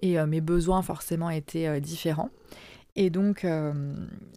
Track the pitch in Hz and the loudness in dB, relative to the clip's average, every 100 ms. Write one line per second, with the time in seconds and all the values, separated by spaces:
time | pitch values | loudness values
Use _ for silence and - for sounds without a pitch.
0 | 185 170 151 160 156 175 170 185 185 160 | 2 2 2 2 2 2 4 2 0 -4
1 | - 165 170 160 - 165 160 143 147 165 | -4 -2 -2 -4 -4 -2 0 0 -2 -2
2 | 170 151 269 - - - - - - - | 0 0 -2 -8 -20 -20 -20 -20 -8 0
3 | 185 175 202 202 180 160 151 147 143 143 | 2 4 2 2 0 0 0 -2 -4 -6
4 | - - - | -10 -12 -18